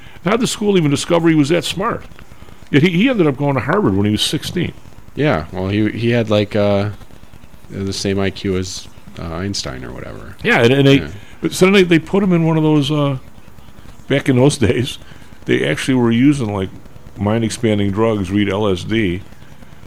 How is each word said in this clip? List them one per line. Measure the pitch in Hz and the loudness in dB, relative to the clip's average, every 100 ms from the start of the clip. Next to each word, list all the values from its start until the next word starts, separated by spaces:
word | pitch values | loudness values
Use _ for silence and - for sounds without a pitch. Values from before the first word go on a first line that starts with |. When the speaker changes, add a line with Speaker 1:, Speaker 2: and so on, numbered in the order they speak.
| - - | -16 -8
Speaker 1:
how | 175 | -2
did | 233 | 0
the | 214 | 0
school | - 208 190 | -2 2 2
even | 147 | 2
discover | 139 - 170 165 | 0 0 2 4
he | |
was | 156 139 | 4 4
that | 170 | 0
smart? | - 170 220 - - - - - - - - | -2 -4 -4 -4 -10 -18 -18 -18 -20 -20 0
Yet | 147 | 2
he, | 175 | 4
he | 170 262 | 4 2
ended | 233 156 | 2 2
up | 123 | 2
going | 143 135 | 0 0
to | |
Harvard | 107 196 160 | 0 2 2
when | 98 104 | 2 2
he | |
was | 107 | 0
sixteen. | - 147 - 180 - - - - - - | 0 -4 -6 -4 -6 -8 -18 -20 -14 -2
Speaker 2:
Yeah, | 147 85 78 | 0 0 -2
well, | 90 95 | -6 -2
he, | 104 107 | 0 0
he | 104 117 | 0 0
had, | 120 107 | 0 2
like, | 104 104 | 2 2
uh, | 107 101 101 104 - - - - - - - - | 0 2 2 -2 -6 -16 -20 -20 -20 -20 -20 -14
the | 98 98 | -8 -6
same | 95 101 98 | -4 -2 0
I | 98 | -2
Q | - 101 92 | -2 -2 -2
as, | 92 - - - - - | -4 -10 -14 -18 -18 -14
uh, | 82 | -10
Einstein | 82 98 98 71 64 | -8 -6 -6 -8 -10
or | 62 | -12
whatever. | 64 - 110 117 - | -14 -14 -14 -16 -6
Speaker 1:
Yeah, | 117 135 | 0 4
and, | 117 | 4
and | 139 135 | 6 6
they, | 139 | 4
Speaker 2:
Yeah. | 73 - - - | 2 -10 -16 -6
Speaker 1:
but | 165 | -6
so | 151 185 | 2 4
then | |
they, | 196 | 6
they | 180 165 | 6 4
put | - 196 | 2 0
him | 202 | 2
in | 170 160 | 2 4
one | 160 | 2
of | |
those, | 156 151 139 | 4 4 2
uh, | 151 143 131 - - - - - - - - - | 0 0 -2 -8 -20 -20 -20 -20 -20 -20 -18 -4
back | 139 - | -2 2
in | 123 | 4
those | 139 143 | 4 4
<laughs> | |
days, | 110 123 - - - - - - - | 0 0 -2 -6 -16 -20 -20 -12 -2
they | 123 139 | 0 0
actually | 156 - | -2 0
were | 127 117 | 2 2
using, | 117 139 147 107 | 4 4 4 -2
like, | 101 98 - - - - - | -4 -6 -8 -18 -20 -18 -4
mind-expanding | 101 113 113 - 113 104 101 | 0 0 -2 -2 0 2 0
drugs, | 98 113 107 90 | 0 0 0 0
read | 101 98 | 0 0
L | 95 107 | 0 0
S | 90 | -2
D. | 95 113 98 92 - - - - - - | -2 -2 0 -4 -8 -18 -20 -20 -20 -20